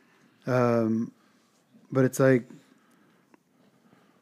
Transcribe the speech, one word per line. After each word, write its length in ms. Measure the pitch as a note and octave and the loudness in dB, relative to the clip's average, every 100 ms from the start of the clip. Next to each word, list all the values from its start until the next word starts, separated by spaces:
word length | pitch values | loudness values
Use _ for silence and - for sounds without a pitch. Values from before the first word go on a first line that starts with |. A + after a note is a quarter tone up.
| _ _ _ _ - | _ _ _ _ -4
Um, 680 | B2+ A#2+ A#2 A2+ A2+ A#2 - _ _ _ _ _ _ - | 0 0 0 0 -2 -6 -12 _ _ _ _ _ _ -6
but 120 | C3 | 0
it's 140 | C3 - | 0 2
like, 240 | C3+ C3 A#2 - _ _ _ _ _ _ _ _ _ _ _ _ _ _ _ _ | 2 2 0 -18 _ _ _ _ _ _ _ _ _ _ _ _ _ _ _ _